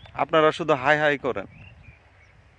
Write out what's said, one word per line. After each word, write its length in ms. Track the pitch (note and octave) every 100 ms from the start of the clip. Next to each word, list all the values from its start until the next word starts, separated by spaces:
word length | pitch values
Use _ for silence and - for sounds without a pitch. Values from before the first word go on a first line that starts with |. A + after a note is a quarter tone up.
| -
আপনারা 380 | - C#3 D#3+ D#3
শুধু 220 | - D#3
হাই 240 | C#3+ C3 D3+
হাই 200 | D3+ C#3
করেন। 280 | B2+ G2+ F#2 - - - - - _ _ _ _ _